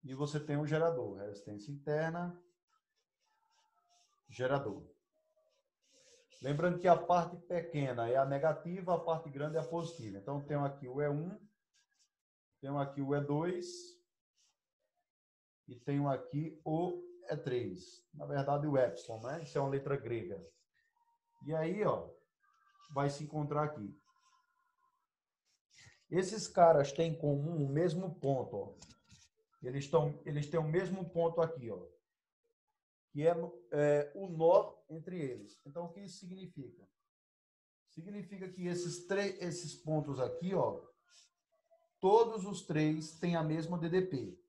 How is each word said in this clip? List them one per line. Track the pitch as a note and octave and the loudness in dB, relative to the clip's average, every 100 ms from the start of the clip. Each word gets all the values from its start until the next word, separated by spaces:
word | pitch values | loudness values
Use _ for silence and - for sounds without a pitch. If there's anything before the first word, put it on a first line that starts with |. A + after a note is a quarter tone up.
e | C3+ | -10
você | C3 D3 D3 | -4 -2 -2
tem | D3+ C#3+ | 0 0
um | D3+ | 2
gerador. | D#3 E3+ E3 G#2+ G2 | 4 4 2 -2 -6
Resistência | G#2 G2+ - G#2 - | -8 -10 -12 -12 -10
interna, | C#3+ C#3+ D3+ D#3+ E3+ F3 F3 - _ _ _ _ _ _ _ _ _ _ _ _ _ _ _ _ _ _ | -10 -2 0 0 -2 -6 -8 -18 _ _ _ _ _ _ _ _ _ _ _ _ _ _ _ _ _ _
gerador. | A2+ B2+ C#3 A#2 F#2+ - _ _ _ _ _ _ _ _ _ _ _ - - _ - | -4 0 0 -2 -8 -14 _ _ _ _ _ _ _ _ _ _ _ -20 -20 _ -8
Lembrando | B2+ D3 F3 F3 | -2 2 2 4
que | F3+ | 6
a | E3 | 6
parte | - F3+ E3 - | 8 4 4 -6
pequena | - F3 E3 D3 C3+ A#2+ A#2 | -4 -4 -2 -2 0 0 2
é | B2+ | 4
a | |
negativa, | C#3 C#3 D#3 D3+ E3+ F#3 F3+ | 4 4 2 0 -4 -6 0
a | E3+ | 0
parte | E3+ D#3+ D#3 | 0 -2 -4
grande | C3+ D3+ D#3+ | -6 -4 -4
é | |
a | D3+ | -4
positiva. | E3 - - A2 G2 | -4 -6 -8 -10 -10
Então, | C3 C#3+ | -6 -8
tenho | C#3+ D3 | -4 -2
aqui | C#3+ C#3 B2 | -2 -4 -8
o | B2+ | -2
E | D3 | -2
um, | D3 E3+ G#3+ - _ _ _ _ _ _ _ _ _ _ _ | 0 -4 -10 -16 _ _ _ _ _ _ _ _ _ _ _
tenho | C3+ C#3+ | -6 -2
aqui | C#3 C#3+ | -2 -4
o | C3+ | 0
E | C#3+ | 0
dois | C#3+ D3 E3+ F#3+ - - - - _ _ _ _ _ _ _ _ _ _ _ _ _ _ _ _ - | 2 0 0 -2 -6 -12 -16 -20 _ _ _ _ _ _ _ _ _ _ _ _ _ _ _ _ -18
e | A#2+ | -12
tenho | - C#3+ C#3+ | -2 2 2
aqui | C3 - C#3+ D#3+ - | 0 -2 -4 -4 -6
o | - D#3 F3 - - - - | -4 0 0 -2 -8 -16 -6
E | D3+ | -4
três. | - B2 G#2+ F2+ - - _ | -2 -2 -2 -8 -14 -20 _
Na | D3 C#3+ | -14 -4
verdade, | C#3+ C#3 C#3+ D3+ | -2 0 0 4
o | C#3 | 4
epsilon, | B2 - - A2 | 4 0 -10 -10
né? | A#2+ D#3 | -8 -8
Isso | D#3+ D3 | -4 0
é | |
uma | C#3 | 0
letra | C#3 C#3 C#3 | 0 -2 -4
grega. | A#2 A#2 G2+ F#2+ - _ _ _ _ _ _ _ _ _ C3+ | -2 -4 -4 -10 -14 _ _ _ _ _ _ _ _ _ -4
E | |
aí, | D#3+ D#3+ G3 | -2 -2 0
ó, | G3 A2 - - _ _ _ _ _ _ - | 2 0 -2 -16 _ _ _ _ _ _ -8
vai | C#3 C#3+ | 0 0
se | C#3+ | 0
encontrar | D3+ D3+ C#3+ D3 | -6 -4 -2 0
aqui. | D3+ - G2+ - _ _ _ _ _ _ _ _ _ _ _ _ _ _ _ _ _ - - _ _ | 0 -2 -10 -12 _ _ _ _ _ _ _ _ _ _ _ _ _ _ _ _ _ -20 -20 _ _
Esses | E3+ F#3 G#3+ - | 0 0 -2 -4
caras | - E3+ D3 C#3 | 6 8 8 6
têm | - E3 | 2 0
em | D#3 | 2
comum | D3 C#3+ D3 E3+ | 2 2 0 0
o | C#3 | 0
mesmo | C#3+ F3 D#3+ F#3 | 2 2 2 -4
ponto, | - C3+ C3+ A2 G2+ | -2 0 0 0 -6
ó. | - - - - _ - - _ _ _ | -8 -10 -20 -20 _ -20 -20 _ _ _
Eles | B2+ C#3 C#3 | -6 -6 2
tão, | D#3+ D3 D3 | 4 4 -4
eles | - D3 C#3+ | -6 -4 -2
têm | E3 | -2
o | D3+ | 2
mesmo | E3+ F#3 F#3+ F3 | 0 0 -4 -4
ponto | E3 E3 E3 | 0 0 2
aqui, | D#3+ D3 A2+ | 0 -2 -8
ó. | F#2+ - _ _ _ _ _ _ _ _ _ _ _ _ | -10 -12 _ _ _ _ _ _ _ _ _ _ _ _
Que | C#3+ D#3+ | 2 2
é, | E3+ E3 - - | 4 -2 -10 -4
é | D3 D3 D3 D3 | 2 6 6 2
o | - G3 | -4 -8
nó | D#3+ E3 F3+ - - _ | 4 8 8 6 -8 _
entre | D#3+ D#3 F3+ | -12 -8 -6
eles. | C#3 A#2 G2+ - | -6 -6 -14 -20
Então, | - D3 E3+ | -14 -10 -10
o | |
que | E3+ | -12
isso | G3 - | -16 -16
significa? | F3+ F#3+ F#3 D#3 A#2+ - - _ _ _ _ _ _ _ _ _ _ | -14 -14 -14 -14 -16 -16 -20 _ _ _ _ _ _ _ _ _ _
Significa | - E3+ G#3 F#3 G3+ F#3 | -18 -12 -12 -12 -10 -12
que | F#3 F3 | -6 -4
esses | F3 F3 - - | -2 -4 -6 -2
três, | G3 G3+ F#3 | 0 0 -2
esses | F3+ D3+ D3+ | -6 -6 -8
pontos | - D#3 D#3 C#3+ B2+ | -10 0 0 0 -2
aqui, | B2 - F3 | -2 -2 -2
ó, | F#3 A#2 - - _ _ - _ _ _ _ _ _ _ _ | 2 2 0 -12 _ _ -20 _ _ _ _ _ _ _ _
todos | F#3+ G#3+ A3 A3 | 6 8 6 2
os | F#3+ - | -6 -8
três | - D#3 D#3 D#3 D#3 - | -2 2 2 2 -4 -4
têm | F3 | 0
a | E3+ | 0
mesma | D#3 D#3+ E3 F3 | 0 -2 -2 -4
D | E3 | 0
D | F#3 | 2
P. | F#3 C#3 G2+ - | 2 -2 -6 -12